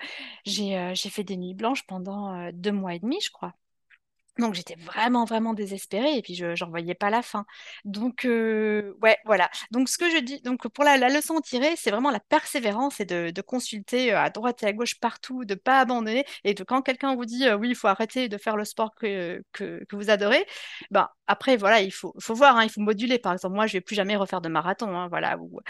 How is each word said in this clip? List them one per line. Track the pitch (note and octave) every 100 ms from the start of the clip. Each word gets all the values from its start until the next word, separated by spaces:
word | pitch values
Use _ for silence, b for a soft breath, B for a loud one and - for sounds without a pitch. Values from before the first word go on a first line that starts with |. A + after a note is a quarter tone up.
| B B C4 B
j'ai, | - G3+ G3 F#3+
euh, | F3+
j'ai | F#3 G3+
fait | -
des | F#3+ F#3
nuits | F3+
blanches | F#3+ A3+ C4+ -
pendant, | F#3 F#3 G3+ G3+
euh, | F3+ F3
deux | F3 G3+
mois | G3+ F#3+
et | E3+
demi, | G#3 F4+
je | -
crois. | - F3+ - _ _ _ _ _ _ _ -
Donc, | A#3
j'étais | F3+ F3 E3+
vraiment, | D#3+ - A#3 B3 A3+
vraiment | A3+ A3+
désespérée | G#3+ G3 G3 - F#3+ C#4 C#4
et |
puis | -
je, | F3 F3
j'en | E3+ E3+
voyais | E3 E3+
pas | F3 G3+
la | A3+
fin. | A#3 G#3 G#3 B B B
Donc, | G#3 G3+ B3 B3
euh, | B3+ A#3 A3 G#3+ G#3+ G#3+ G3+ -
ouais, | A3 A3 A3
voilà. | G3 E3+ B -
Donc, | A#3 C4
ce | -
que | E4+
je | D#4+
dis, | B3 C#4
donc, | B3 B3+ A#3
pour | -
la, | D4 C4+
la | B3
leçon | C#4+ D4 D#4+
tirée, | - B3 D4 E4+
c'est | A#3
vraiment | G3+ C#4+
la | G#3+
persévérance | - D#4 - D4 A3+ G#3 C#4 -
et |
de, | F#3 F3 E3+
de | F3
consulter, | - B3 - G#3+ G3 B3 B3+
euh, | F#3
à | D3
droite | G#3 A#3+ A#3+
et | G#3+
à |
gauche | G#3 A#3 -
partout, | A#3 - - B3+
de | G#3+
pas | G3 - C4+
abandonner | B3 B3 A3 A#3+ C#4+ B
et | G3+
de, | G#3
quand | F#3+ B3+
quelqu'un | C4+ B3 C#4 B3+
vous | A#3+
dit, | A#3+ C4
euh, « | G3+
Oui, | A#3+
il |
faut | A#3+ G#3+
arrêter | F#3+ A#3 B3+ B3
de | G3+
faire | - G#3+
le |
sport | G#3 - A3
que, | - A3 G3 E3+ F#3 -
que, | - F#3+ E3+
que | - G3+
vous | G#3
adorez », | G#3 G3+ C#4+ G4 B B B -
ben, | G3+ - _ -
après, | G3+ - B3
voilà, | G3 A3+
il | G3
faut, | - F#3+ -
faut | -
voir, | A3+ C#4 A#3+
hein, |
il | A3
faut | -
moduler. | G#3+ G#3 A#3+ B3
Par | G3+
exemple, | F3+ F#3+ G3
moi, | A3
je |
vais | G3
plus | - G#3+
jamais | F#3+ G#3
refaire | F#3+ F#3
de | E3
marathon, | D#3+ F3 G3+ A3 F3
hein, | F3+
voilà, | E3 D#3+ E3+
ou, | E3+ F3 B